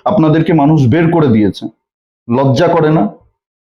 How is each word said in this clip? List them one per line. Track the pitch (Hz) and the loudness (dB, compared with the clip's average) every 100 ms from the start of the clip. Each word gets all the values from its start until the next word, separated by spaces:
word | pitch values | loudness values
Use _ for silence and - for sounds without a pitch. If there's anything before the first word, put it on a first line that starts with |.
| - | -4
আপনাদেরকে | 156 156 160 160 | 0 0 0 0
মানুষ | 160 143 156 123 | 0 2 2 2
বের | 160 185 | 2 0
করে | 165 147 | 0 0
দিয়েছে, | 110 101 - - - _ _ _ _ - | 2 0 -4 -12 -16 _ _ _ _ -6
লজ্জা | 120 135 127 170 | -2 0 0 0
করে | 170 151 | 0 0
না? | 160 208 - _ _ _ _ _ | 0 -4 -8 _ _ _ _ _